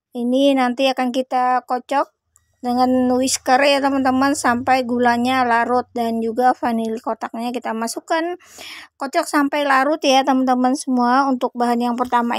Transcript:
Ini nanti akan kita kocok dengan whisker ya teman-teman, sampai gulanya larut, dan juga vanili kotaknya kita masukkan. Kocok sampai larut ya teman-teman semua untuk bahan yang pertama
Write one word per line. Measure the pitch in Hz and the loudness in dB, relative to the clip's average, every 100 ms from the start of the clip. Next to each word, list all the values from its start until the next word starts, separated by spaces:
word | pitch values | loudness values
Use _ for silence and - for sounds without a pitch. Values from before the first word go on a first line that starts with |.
| _ | _
Ini | 247 240 262 277 269 | -6 -2 2 2 2
nanti | 247 247 269 | 0 0 0
akan | 262 254 | 0 -2
kita | 254 254 254 254 254 | -2 -2 0 0 0
kocok | - 254 - 277 311 _ _ _ _ _ | -2 -6 -2 -2 -2 _ _ _ _ _
dengan | 247 247 254 254 247 | -4 0 2 2 2
whisker | 247 262 - - 254 | 0 0 -2 2 4
ya | 285 277 | 4 2
teman-teman, | 277 277 262 262 277 | 2 0 0 2 0
sampai | 285 269 240 247 262 | 0 0 0 0 0
gulanya | 240 240 240 233 247 262 247 | 0 0 2 2 0 0 2
larut, | 233 233 247 247 | 2 2 -2 -2
dan | 240 226 226 | -4 -4 -2
juga | 226 226 254 | -4 0 0
vanili | 254 247 226 226 226 | 2 -2 -2 -4 -6
kotaknya | - 220 - 233 240 | -6 -8 -8 -8 -8
kita | 240 226 220 | -6 -6 -6
masukkan. | 233 - - 330 339 359 - - - - - - | -6 -8 -4 -4 -4 -8 -14 -20 -18 -18 -20 -12
Kocok | 269 339 | -6 -4
sampai | 320 302 285 294 | 0 0 0 0
larut | 285 262 269 311 | 2 2 2 0
ya | 285 262 277 | 2 2 4
teman-teman | 262 262 247 254 | 2 2 2 0
semua | 277 - 247 240 262 277 | -2 -2 0 2 2 2
untuk | 254 254 | 0 -4
bahan | 240 240 240 | -2 -2 0
yang | 240 | -2
pertama | 240 247 240 240 | -2 0 0 0